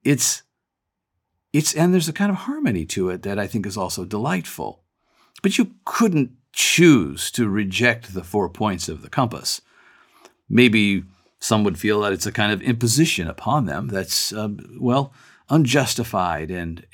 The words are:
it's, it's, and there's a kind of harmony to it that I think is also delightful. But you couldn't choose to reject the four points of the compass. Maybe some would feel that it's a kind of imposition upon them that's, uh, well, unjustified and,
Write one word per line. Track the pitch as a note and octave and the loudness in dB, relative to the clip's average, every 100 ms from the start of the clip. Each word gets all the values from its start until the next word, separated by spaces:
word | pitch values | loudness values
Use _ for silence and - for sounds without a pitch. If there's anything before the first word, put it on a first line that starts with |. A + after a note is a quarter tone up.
it's, | C#3 C#3+ - - _ _ _ _ _ _ _ _ _ _ _ | 0 0 0 -4 _ _ _ _ _ _ _ _ _ _ _
it's, | D3 D3 | -2 -2
and | D3+ E3+ | 2 2
there's | F#3 D#3+ | 4 0
a | |
kind | D3+ G3+ | -2 -2
of | F#3 | -2
harmony | - D4+ B3 F#2 D#2+ | -4 -2 -2 -2 -4
to | G2+ F#2 | -2 -2
it | F2+ | -4
that | G2+ G2+ | -6 -4
I | G2 | -4
think | A2 G2+ | -4 -6
is | G2+ | -6
also | F2+ - | -6 -6
delightful. | F2+ G#2+ C3 F#3 - - A1+ - _ _ _ _ _ - | -6 -4 -2 -4 -6 -10 -12 -12 _ _ _ _ _ -4
But | G3 - | -2 0
you | A3+ - - | -2 -2 -8
couldn't | - A3 D#3+ B2 - _ | 2 2 4 0 -4 _
choose | - - D3+ F3 B2+ D2 C#2 - | -2 0 6 8 8 4 -6 -6
to | - G#2+ | -2 0
reject | G2+ G2 G2 B2 A2+ - | 0 -2 2 2 2 -4
the | F#2 | -10
four | E2+ G#2 F2+ | -4 -2 -2
points | - G#2+ F2 - | -2 -2 -2 -6
of | D#2 | -10
the | - | -6
compass. | - A#2+ C#2+ - - _ _ _ _ _ _ - _ - | -2 0 -2 -6 -8 _ _ _ _ _ _ -20 _ 0
Maybe | A2 B2 A2 G2+ F#2+ F2 _ _ _ | 6 6 6 2 0 -4 _ _ _
some | - A2 | 0 2
would | G2+ F2 | 2 0
feel | G#2+ G#2+ | 0 0
that | G#2 | 0
it's | F#2 G#2 | -2 -4
a | |
kind | A2 G#2 | -2 0
of | G2+ | 0
imposition | B2+ A#2 A#2 B2+ D#3+ - D#2+ | -2 -2 0 2 2 0 -6
upon | - G#2 D3 G2 | -8 -2 -2 -2
them | D2 B2+ | -6 -6
that's, | G2 F#2 - - | -6 -4 -4 -4
uh, | G#2+ G#2+ G2+ - - | -6 -8 -8 -14 -4
well, | B2 C3 C#3+ _ - _ - | 0 0 -2 _ -20 _ 0
unjustified | D3+ B2+ C#3+ A#2+ - A#2 G2+ F2+ D2+ D#2 | 2 4 2 0 -4 -4 -2 -2 -2 -6
and, | F2+ E2+ E2 - | -8 -8 -10 -12